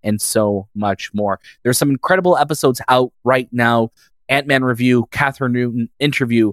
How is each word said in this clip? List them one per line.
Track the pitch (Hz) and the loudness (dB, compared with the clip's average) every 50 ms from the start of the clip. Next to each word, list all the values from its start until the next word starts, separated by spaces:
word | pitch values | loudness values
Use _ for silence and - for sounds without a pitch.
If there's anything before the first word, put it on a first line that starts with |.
| _ | _
and | 104 107 104 | -4 -4 -4
so | - - - 113 107 104 101 98 98 _ _ | -4 -2 0 0 2 2 0 -2 -4 _ _
much | 104 104 101 98 - - - - | -4 -2 -2 -2 -4 -6 -8 -6
more. | 101 104 101 95 - _ - - _ _ | -4 -2 -2 -2 -4 _ -20 -20 _ _
There's | - 127 - | -2 0 0
some | 156 143 | 0 0
incredible | 139 131 - - 185 190 180 180 175 | 0 -2 0 0 0 2 2 2 2
episodes | 139 147 151 160 - - 143 127 - - - | 2 2 -2 -2 0 0 0 0 0 0 0
out | 127 127 131 123 _ _ _ | 2 2 2 0 _ _ _
right | 123 131 131 127 - - | 0 0 0 0 -4 -2
now. | 120 120 117 117 117 113 117 _ _ _ _ _ _ _ _ | 0 0 2 2 2 0 -2 _ _ _ _ _ _ _ _
Ant-Man | 131 139 143 143 139 131 131 | -2 -2 0 0 0 0 2
review, | 127 123 113 123 127 123 120 113 _ - | 0 -2 0 2 2 2 2 0 _ -4
Catherine | - 143 139 131 - 139 123 120 | -2 -2 -2 -2 -4 -4 -2 -2
Newton | 123 123 123 117 123 117 113 _ _ | -2 -2 -2 -2 -4 -6 -6 _ _
interview | 139 147 139 - 139 117 117 117 110 104 | -4 -2 0 -2 -2 0 2 2 2 2